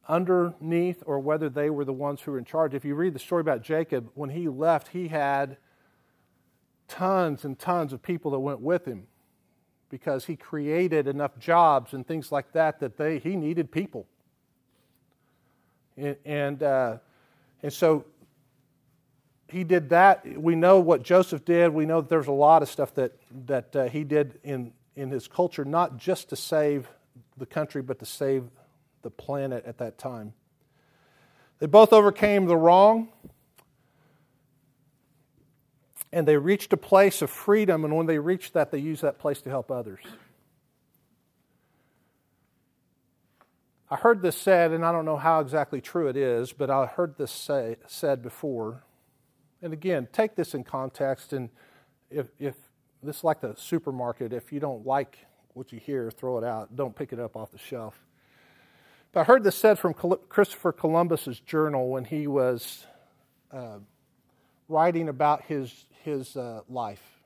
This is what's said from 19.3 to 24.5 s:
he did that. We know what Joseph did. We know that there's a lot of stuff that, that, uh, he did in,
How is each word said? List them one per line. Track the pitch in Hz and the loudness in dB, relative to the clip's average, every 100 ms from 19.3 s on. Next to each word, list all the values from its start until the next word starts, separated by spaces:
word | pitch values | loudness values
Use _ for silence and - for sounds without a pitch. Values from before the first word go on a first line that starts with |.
| _ - | _ -12
he | 180 | -8
did | 170 180 143 | 0 0 4
that. | 170 196 185 127 - | 8 8 6 -2 -2
We | 165 | 0
know | 165 175 190 | 4 8 8
what | 170 147 | 8 2
Joseph | 113 180 185 151 | 6 4 4 -4
did. | - 170 170 | 0 4 4
We | 156 | 2
know | 156 165 | 0 0
that | 143 | 0
there's | 165 135 | -2 0
a | |
lot | 139 147 160 | 4 8 8
of | 143 | 4
stuff | - 139 | -4 -4
that, | - 127 _ _ 127 | -2 -4 _ _ -18
that, | 123 131 - 143 | -4 -4 -2 -4
uh, | 123 | -2
he | 151 | -4
did | 147 151 143 - | 0 0 0 -6
in, | 147 | -10